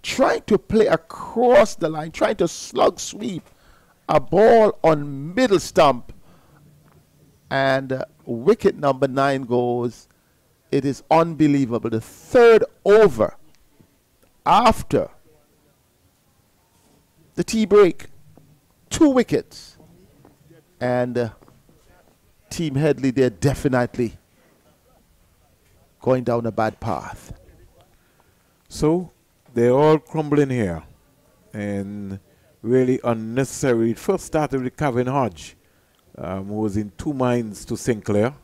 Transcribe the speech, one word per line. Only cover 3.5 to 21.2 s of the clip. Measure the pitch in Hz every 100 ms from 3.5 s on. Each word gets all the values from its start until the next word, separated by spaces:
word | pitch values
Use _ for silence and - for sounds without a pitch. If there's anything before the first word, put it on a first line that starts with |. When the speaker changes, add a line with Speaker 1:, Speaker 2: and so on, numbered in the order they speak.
| _ _ _ _ _ -
Speaker 1:
a | 151
ball | - 175 220 233 214 -
on | 160 156 143 139 147 190
middle | 254 185
stump. | - - 151 123 - - _ _ _ _ _ _ _ _ _ _ _ _ _
And, | 135 135 135 135
uh, | 131 - _ -
wicket | 117 139 233 190 -
number | 147 131 135
nine | 131 139 135
goes. | 127 123 123 120 120 113 _ _ _ _ _ _ _
It | 139 135
is | 135 _
unbelievable. | 160 170 147 151 143 127 117 120
The | 110
third | - - - 254 233 220 - _ 202
over | 214 214 110 107 - - _ _ _ _ _ _ _ _ _ -
after | 185 233 220 - 143 - _ _ _ _ _ _ _ _ _ _ _ _ _ _ _ _ _ _ _ _ _ _ -
the |
tea | - 220 202
break, | 208 190 - - - - - _ _ _ _ _
two | - 302
wickets. | 254 220 139 - - - _ _ _ _ _ - _ _ - _ _
And, | 123 123 123
uh, | 123